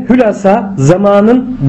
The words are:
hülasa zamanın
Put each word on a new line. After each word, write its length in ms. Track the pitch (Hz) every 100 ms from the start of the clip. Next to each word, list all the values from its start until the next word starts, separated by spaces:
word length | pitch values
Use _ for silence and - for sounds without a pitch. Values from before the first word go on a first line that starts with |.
| -
hülasa 680 | 247 226 165 190 214 - -
zamanın 800 | 135 180 202 202 214 254 - 254